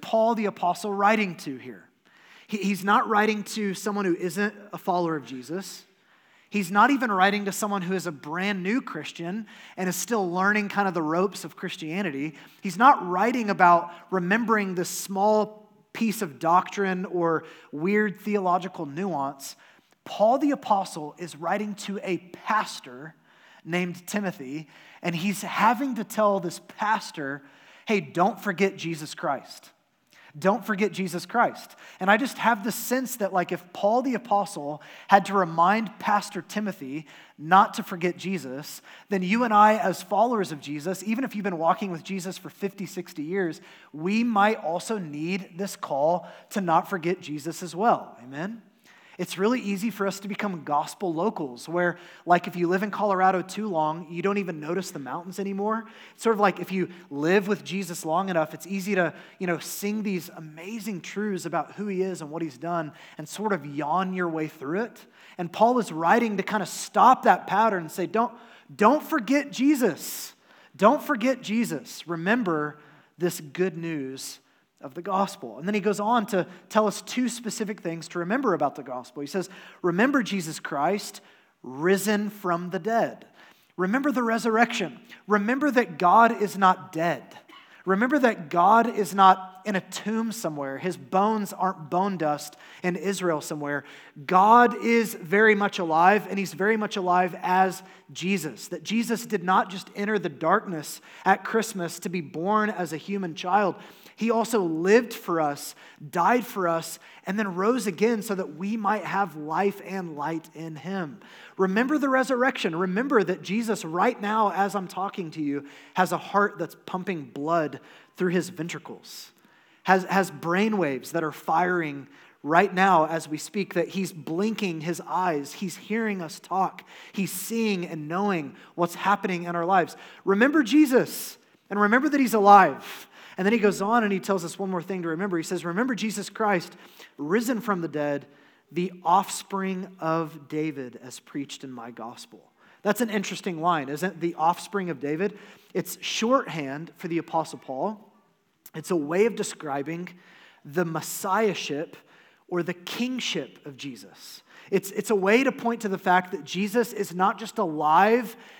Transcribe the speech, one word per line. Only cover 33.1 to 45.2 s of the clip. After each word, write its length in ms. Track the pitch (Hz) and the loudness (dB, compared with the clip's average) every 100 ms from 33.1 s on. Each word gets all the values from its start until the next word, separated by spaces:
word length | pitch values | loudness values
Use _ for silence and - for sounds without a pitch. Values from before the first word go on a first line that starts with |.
| - | -4
that, 160 | 196 | -2
like, 180 | 185 175 | 0 0
if 200 | 175 - | -4 -8
Paul 300 | - 202 240 | -2 2 2
the 140 | 262 220 | 0 -4
apostle 640 | - 202 196 160 143 147 - - - | 0 0 0 -6 -8 -10 -14 -20 4
had 180 | 202 190 | 6 6
to 100 | 196 | 2
remind 640 | 170 165 175 220 220 - | 2 4 4 4 -2 -6
Pastor 420 | - 208 - 180 | 0 0 -2 -10
Timothy 640 | - 208 208 185 131 147 156 - - - | -8 -6 -6 -6 -10 -10 -10 -20 -20 -14
not 380 | 151 190 220 - | 6 6 6 0
to 80 | |
forget 340 | - 180 175 - | -8 -2 -2 -2
Jesus, 640 | 180 190 131 135 151 - - - - | -4 -4 -6 -10 -12 -16 -18 -20 -4
then 120 | 196 | -2
you 220 | 185 233 | 0 2
and 100 | 247 | 4
I 220 | 208 214 214 | 8 8 6
as 260 | 190 - | 0 -4
followers 500 | 180 202 240 226 170 | -2 2 2 2 -2
of 80 | 147 | -6
Jesus, 440 | 139 147 156 180 | -8 -6 -6 -6
even 200 | 202 226 | -4 -4
if 120 | 262 208 | -4 -6
you've 80 | |
been 160 | 196 165 | -6 0
walking 320 | 165 196 196 | 0 0 -4
with 120 | 165 | -8
Jesus 360 | - 190 180 - | -8 -8 -8 -12
for 100 | - | -14
fifty, 380 | - 196 196 180 | -8 -8 -8 -10
sixty 340 | 180 175 - | -10 -12 -10
years, 400 | 151 196 175 147 - - - | -4 -2 -2 -4 -16 -20 -18
we 300 | 147 175 220 | -6 0 0
might 340 | 240 208 208 220 | 2 4 2 2
also 400 | 151 170 - 220 | -4 -6 -4 -6
need 580 | 160 147 | -6 -6